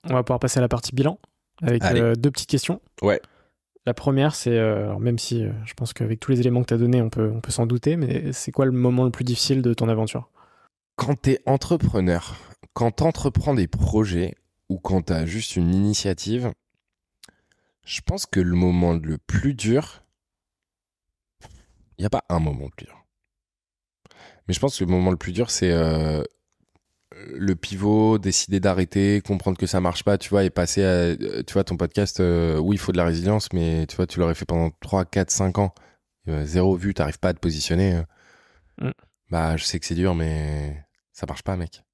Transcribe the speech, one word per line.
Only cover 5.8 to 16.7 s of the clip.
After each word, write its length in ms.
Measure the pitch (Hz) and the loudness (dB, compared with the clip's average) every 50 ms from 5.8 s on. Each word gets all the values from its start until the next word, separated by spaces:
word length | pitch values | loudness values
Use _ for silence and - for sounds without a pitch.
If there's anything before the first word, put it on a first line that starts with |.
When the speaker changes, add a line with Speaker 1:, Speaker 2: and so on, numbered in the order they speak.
| 120 - | -8 -8
Speaker 1:
qu'avec 260 | - - 117 110 113 113 | -4 -4 -2 -2 -2 -4
tous 140 | - - | 0 0
les 80 | 135 123 | 2 2
éléments 200 | 123 127 120 123 | 2 2 2 0
que 40 | 120 | 0
t'as 100 | - 120 | 0 2
donnés, 240 | 113 120 120 123 123 | 2 4 4 4 2
on 80 | 113 110 | 2 0
peut, 220 | - - 110 107 | 0 0 0 0
on 80 | 110 113 | -2 -4
peut 120 | - - | -6 -6
s'en 140 | - - 117 | -2 -2 0
douter, 300 | 113 123 120 - 147 160 | 0 0 0 0 0 0
mais 360 | 170 147 123 139 131 151 139 | 0 0 -2 -2 -2 -4 -4
c'est 180 | 131 - - - | -8 -6 -8 -4
quoi 160 | - - 135 | 0 0 2
le 60 | 131 | 2
moment 320 | 127 123 123 123 123 123 127 | 2 2 2 2 4 4 2
le 80 | 123 | 2
plus 120 | 120 - 123 | 0 -2 -2
difficile 380 | 123 120 - - - 135 135 | -2 -2 -2 0 0 0 2
de 100 | 123 120 117 | 2 2 2
ton 140 | - 113 113 | 2 0 0
aventure ? 400 | 113 107 110 104 - 120 117 _ _ _ - _ _ _ _ _ _ _ _ _ _ | 0 0 -2 -2 -4 -8 -10 _ _ _ -20 _ _ _ _ _ _ _ _ _ _
Speaker 2:
Quand 180 | - 120 120 147 | -6 -2 -2 -2
t'es 260 | - - 135 135 - _ | 0 2 0 0 2 _
entrepreneur, 880 | 117 135 135 - - 175 160 - - - 104 92 90 87 87 - - - - - - - _ - _ _ | 0 0 0 2 0 0 2 2 0 2 2 2 2 2 0 -2 -8 -16 -16 -16 -20 -20 _ -20 _ _
quand 160 | - 120 117 | 0 0 0
t'entreprends 640 | - - 156 165 - - - 143 - - - 151 139 | 0 2 0 0 0 0 -4 0 0 0 0 2 2
des 140 | 117 90 80 | 2 0 0
projets 680 | - - 101 - 104 107 110 98 87 85 92 - - _ _ _ _ _ _ _ | 0 -2 0 2 2 2 0 2 0 -2 -2 -4 -6 _ _ _ _ _ _ _
ou 100 | 95 90 | -8 -6
quand 220 | - - 95 92 | -2 0 0 0
t'as 220 | 80 - 87 80 80 | 0 0 -2 -2 -2
juste 300 | 82 90 113 110 - - | -2 -4 -6 -8 -4 -2
une 180 | 92 87 85 | 0 2 2
initiative, 800 | 92 95 101 104 104 - - 98 90 - - 98 113 123 123 113 - _ _ _ | 2 2 2 0 0 0 -2 -4 -4 -4 -4 -4 -4 -2 -2 -4 -6 _ _ _